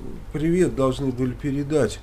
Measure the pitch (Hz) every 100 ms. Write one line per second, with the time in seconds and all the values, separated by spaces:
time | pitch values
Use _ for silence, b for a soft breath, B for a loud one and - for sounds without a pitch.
0 | - - - 151 160 175 160 113 131 123
1 | 139 120 127 123 147 139 143 151 110 -